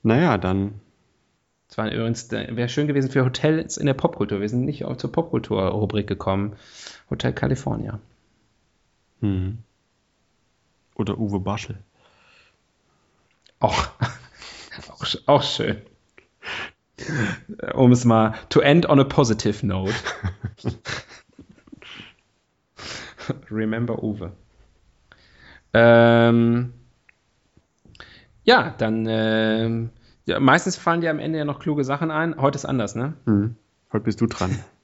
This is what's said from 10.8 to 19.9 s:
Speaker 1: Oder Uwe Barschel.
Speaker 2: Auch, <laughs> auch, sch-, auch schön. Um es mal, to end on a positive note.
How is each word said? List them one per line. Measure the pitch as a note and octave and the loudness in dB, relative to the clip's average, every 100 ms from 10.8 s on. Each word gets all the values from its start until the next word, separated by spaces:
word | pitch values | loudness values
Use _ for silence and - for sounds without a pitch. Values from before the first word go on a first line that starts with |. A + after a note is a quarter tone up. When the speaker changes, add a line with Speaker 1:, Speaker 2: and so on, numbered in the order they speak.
| _ | _
Speaker 1:
Oder | - G#2+ G2+ | -6 -4 -2
Uwe | G#2+ G2 | -4 -4
Barschel. | G2 G2+ - G#2 - _ _ _ _ _ _ _ _ _ _ _ _ _ _ _ _ _ | -4 -6 -8 -16 -18 _ _ _ _ _ _ _ _ _ _ _ _ _ _ _ _ _
Speaker 2:
Auch, | - - - - - - - - | 0 0 -4 -4 -6 -6 -20 -20
<laughs> | - - - - - | -20 -20 -18 -18 -18
auch, | - | -10
sch-, | - - - | -8 -4 2
auch | C#3+ | 2
schön. | - - A2 G#2+ - _ _ - _ _ - - - _ _ - - D3+ G#2 - - - - | 2 -4 -4 -4 -10 _ _ -20 _ _ -14 -12 -12 _ _ -14 -8 -4 -4 -6 -4 -4 -2
Um | - B2+ | 4 6
es | B2 | 6
mal, | A#2+ A2+ A2 A2 - | 6 4 4 -2 0
to | D3+ | 4
end | C#3+ D#3+ D#3+ | 6 4 6
on | C#3 | 4
a | |
positive | C3+ - A#2+ A2 - G#2 | 4 2 2 2 0 -2
note. | G2+ F#2+ F#2+ | -4 -2 -4